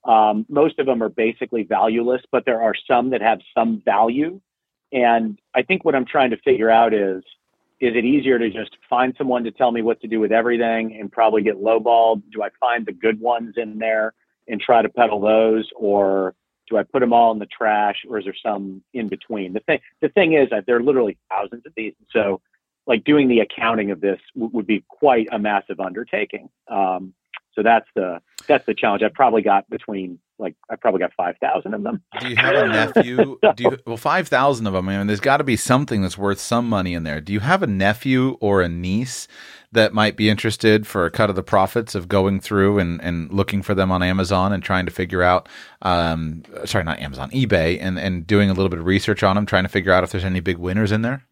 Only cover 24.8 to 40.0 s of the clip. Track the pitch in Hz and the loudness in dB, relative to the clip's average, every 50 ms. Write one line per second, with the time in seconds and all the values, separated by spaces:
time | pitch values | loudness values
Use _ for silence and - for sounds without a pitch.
24.8 | _ _ - _ 156 143 127 117 110 - 120 107 104 107 104 98 - - 98 85 | _ _ -6 _ 2 4 4 4 0 -2 -4 -4 -2 0 -2 -2 -4 -6 -10 -8
25.8 | 98 92 92 101 120 _ - - 107 - - - - - _ _ _ - 117 101 | -8 -8 -8 -10 -10 _ -6 -6 -6 -6 -10 -16 -16 -18 _ _ _ -8 -4 -2
26.8 | 98 92 92 90 92 92 _ _ _ _ - - _ _ _ - 104 113 117 113 | -2 -2 -2 -4 -8 -14 _ _ _ _ -20 -20 _ _ _ -2 2 4 4 2
27.8 | - _ _ 113 95 92 87 85 _ _ _ - - - 147 131 - - 107 - | 2 _ _ -4 -4 -4 -6 -10 _ _ _ -20 0 2 2 2 2 -2 -4 -2
28.8 | - 113 101 98 110 104 - - 139 120 110 113 98 104 98 98 - _ 110 104 | 0 0 0 0 -2 -2 0 2 2 4 4 2 2 2 0 0 0 _ -12 -12
29.8 | - - 107 98 95 90 87 85 _ _ _ _ 110 90 80 _ _ _ 113 - | -10 -8 -8 -8 -8 -10 -12 -16 _ _ _ _ -10 -10 -10 _ _ _ -14 -2
30.8 | _ 117 - 92 90 87 _ - 92 87 87 _ - 143 151 - - - 110 107 | _ 2 4 4 2 -2 _ -4 -4 -4 -4 _ -2 -2 -2 -2 -4 -6 -8 -6
31.8 | - - 117 - _ _ - - 123 127 120 110 123 135 - - - 110 107 110 | -6 -6 -6 -8 _ _ -12 -10 -8 -4 0 0 2 2 2 2 2 2 0 0
32.8 | 110 110 - 233 170 123 123 127 - 135 131 - - 214 - 107 123 - 131 123 | -2 2 2 2 2 2 2 0 0 0 0 0 2 2 2 2 0 0 0 -2
33.8 | _ 120 117 113 - 147 156 185 175 - 147 127 135 143 139 117 113 101 95 95 | _ -10 -10 -4 -2 -2 -2 -2 0 0 0 2 2 2 0 0 -4 -2 -2 -2
34.8 | 90 95 98 98 101 104 104 98 - 139 135 147 147 135 117 104 - - 127 131 | -2 -2 -4 -2 -2 -2 -2 -2 0 0 0 2 2 0 -2 -2 0 0 2 0
35.8 | 147 - 117 104 95 92 - - 98 101 98 98 - - 117 120 120 117 123 107 | 2 0 -2 -2 -2 -2 -4 -2 -2 -2 -2 -2 -4 -4 -2 -2 0 0 -2 -2
36.8 | 92 92 87 85 82 78 73 78 76 85 101 104 98 139 180 190 190 131 101 95 | -2 -2 -4 -6 -6 -6 -6 -8 -6 -4 -4 -4 0 0 0 0 0 -2 0 2
37.8 | 95 101 107 117 - 135 131 131 127 135 131 - 117 104 101 95 90 85 85 85 | 2 0 0 0 -2 0 0 2 0 -2 -2 -2 0 2 2 2 2 0 -2 -6
38.8 | 87 92 95 110 127 127 - - - _ - - - - - - _ _ - 113 | -4 -2 -2 -2 -2 -4 -8 -14 -14 _ -20 -20 -20 -20 -20 -20 _ _ 2 2
39.8 | 110 104 - 107 | 2 4 4 2